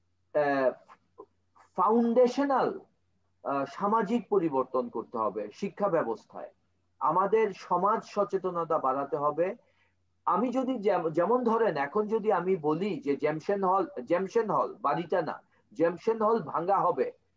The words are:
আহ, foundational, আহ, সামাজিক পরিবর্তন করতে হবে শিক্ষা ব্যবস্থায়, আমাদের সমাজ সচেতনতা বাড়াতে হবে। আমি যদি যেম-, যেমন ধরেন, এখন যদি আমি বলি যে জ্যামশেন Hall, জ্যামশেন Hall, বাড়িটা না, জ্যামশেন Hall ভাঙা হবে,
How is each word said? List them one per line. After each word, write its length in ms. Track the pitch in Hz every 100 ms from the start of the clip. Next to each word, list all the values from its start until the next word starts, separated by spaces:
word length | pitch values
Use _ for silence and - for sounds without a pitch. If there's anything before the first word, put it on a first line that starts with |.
| _ _ _
আহ, 380 | 151 143 139 127 - - - _ - - _ _ _ _ -
foundational, 1040 | 190 233 233 233 240 269 277 254 165 - - _ _ _ _ _
আহ, 220 | - 139 135
সামাজিক 640 | - 202 226 196 240 -
পরিবর্তন 600 | 196 165 135 127 127 120
করতে 280 | 117 107 117
হবে 300 | 107 101 107
শিক্ষা 360 | - 196 - 202
ব্যবস্থায়, 600 | 165 117 110 - 95 - _ _ _ _ -
আমাদের 540 | 139 170 196 220 214 185
সমাজ 480 | - 180 196 214 -
সচেতনতা 720 | 208 202 185 185 175 160 156
বাড়াতে 400 | 131 135 139 151
হবে। 380 | 147 147 185 240 _ _ _ _ _ _ -
আমি 240 | 180 247
যদি 300 | 247 247 247
যেম-, 300 | 196 180 165
যেমন 340 | 160 175 247
ধরেন, 340 | 233 226 214 147
এখন 300 | 143 214 214
যদি 240 | 220 208
আমি 240 | 180 180 185
বলি 440 | 147 156 208 147
যে 160 | 135 139
জ্যামশেন 480 | 147 156 - 202
Hall, 240 | 185 190 175 - 123
জ্যামশেন 440 | 175 185 233 214
Hall, 260 | 147 98 -
বাড়িটা 400 | 139 160 170 185
না, 200 | 147 90 _ _ _
জ্যামশেন 480 | - 170 175 - 226
Hall 220 | 214 226
ভাঙা 340 | 143 139 175 190
হবে, 340 | 180 139 110 - _